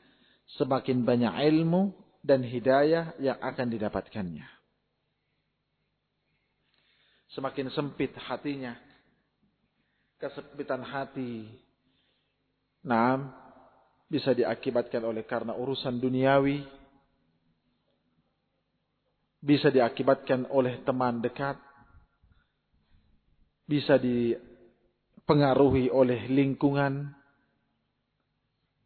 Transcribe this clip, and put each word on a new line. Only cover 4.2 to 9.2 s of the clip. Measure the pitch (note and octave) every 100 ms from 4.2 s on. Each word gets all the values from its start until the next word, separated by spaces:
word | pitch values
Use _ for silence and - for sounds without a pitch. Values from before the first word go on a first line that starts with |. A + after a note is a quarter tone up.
| F2+ D2+ - - _ _ _ _ _ _ _ _ _ _ _ _ _ _ _ _ _ _ _ _ _ _ _ _ _ _ _
Semakin | - C3+ - C3
sempit | D#3 D3 - C3+ -
hatinya. | - B2+ D3 C#3 B2+ A#2+ - _ _ _